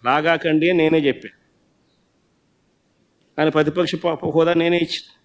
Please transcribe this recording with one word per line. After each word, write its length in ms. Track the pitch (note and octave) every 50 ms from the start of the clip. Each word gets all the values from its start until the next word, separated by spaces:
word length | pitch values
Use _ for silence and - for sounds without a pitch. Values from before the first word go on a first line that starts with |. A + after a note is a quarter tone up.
| -
లాగాకండి 640 | B2 C3 D3 D3+ E3 E3 D#3+ - E3+ D#3 D#3 D#3 F3
అని 80 | F#3 E3+
నేనే 220 | D#3 D#3 D#3+ D#3+
చెప్పాను. 380 | D3 C#3+ B2 - - G#2+ - _ _ _ _ _ _ _ _ _ _ _ _ _ _ _ _ _ _ _ _ _ _ _ _ _ _ _ _ _ _ _ _ _ _ _ _ _ _ _ _ -
కానీ 120 | D3+ D#3
ప్రతిపక్ష 460 | D3+ D#3 D3+ D3 D3+ F3 F3+ D#3+ -
ప-, 120 | E3 - F3
ప-, 180 | D#3+ - -
హోదా 280 | D#3+ C3+ E3 E3 E3 F3
నేనే 240 | E3+ E3 E3+ F3 F3
ఇచ్చి 220 | E3 D#3 - - - - - _